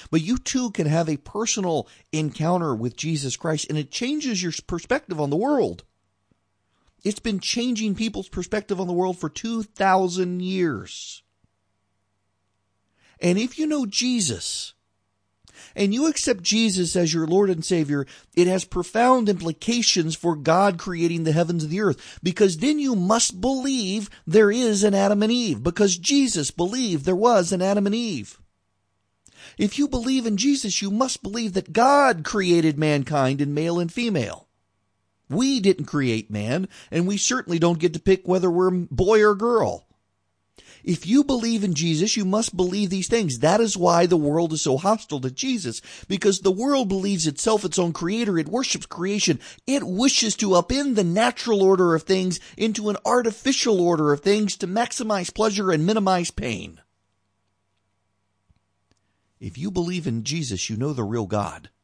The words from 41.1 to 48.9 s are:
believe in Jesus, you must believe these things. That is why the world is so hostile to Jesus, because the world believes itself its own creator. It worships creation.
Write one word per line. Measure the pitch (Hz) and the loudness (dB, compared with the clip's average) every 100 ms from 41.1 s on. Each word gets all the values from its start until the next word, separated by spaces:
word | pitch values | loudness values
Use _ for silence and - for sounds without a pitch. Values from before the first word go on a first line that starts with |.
| 269 | 2
believe | 285 247 226 226 | 4 0 -2 -2
in | 196 | 0
Jesus, | 147 170 156 214 214 | 0 0 0 0 0
you | |
must | 190 214 233 175 | 0 0 -2 -2
believe | 180 196 196 | 0 0 -2
these | 190 180 | -2 0
things. | 233 180 120 | 0 0 0
That | 147 208 | 2 4
is | 226 196 | 2 2
why | 175 170 175 | 4 4 4
the | 175 | 4
world | 143 156 165 | 2 0 0
is | 156 | -2
so | 151 135 | 0 0
hostile | 190 220 - 143 | 0 -2 -2 -6
to | 131 | -6
Jesus, | 131 262 240 127 113 - - - | -4 -4 -4 -4 -10 -14 -16 -6
because | 190 202 190 | 0 2 2
the | 196 | 2
world | 185 262 277 208 | 0 2 2 2
believes | 190 196 190 156 | -2 0 0 -2
itself | 143 226 214 | 0 0 0
its | 185 - | 0 0
own | 175 | 0
creator. | - 214 220 214 170 | -2 -2 -2 0 0
It | 151 | 0
worships | 233 262 - | -2 -2 -6
creation. | - | -8